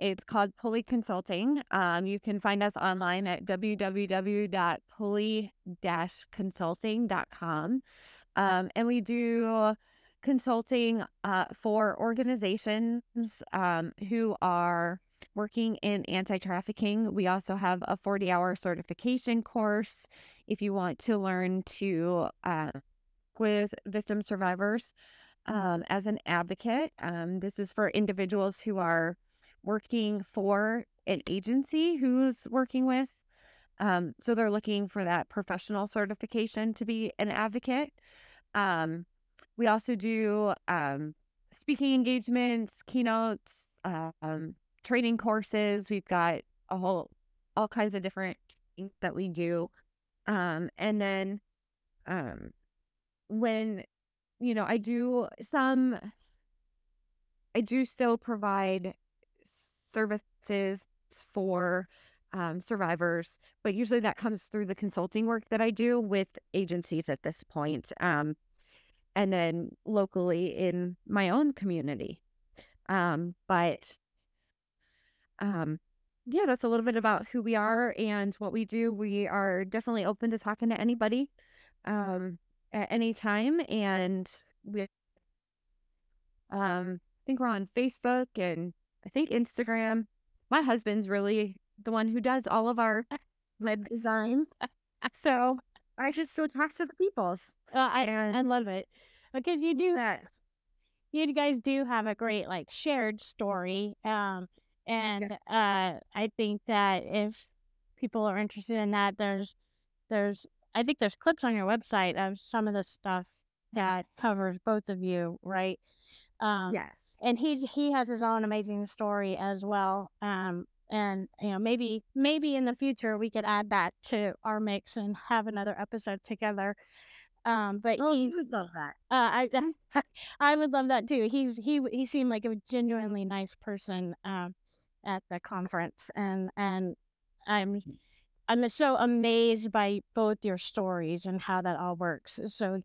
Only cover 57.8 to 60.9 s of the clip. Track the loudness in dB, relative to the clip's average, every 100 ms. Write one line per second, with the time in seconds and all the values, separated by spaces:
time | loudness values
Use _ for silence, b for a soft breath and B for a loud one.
57.8 | 0 0 2 2 -2 -2 0 0 0 0
58.8 | -4 -10 _ _ _ _ -20 -20 -20 -20
59.8 | -6 -2 0 -2 -6 _ -4 0 0 -2
60.8 | -10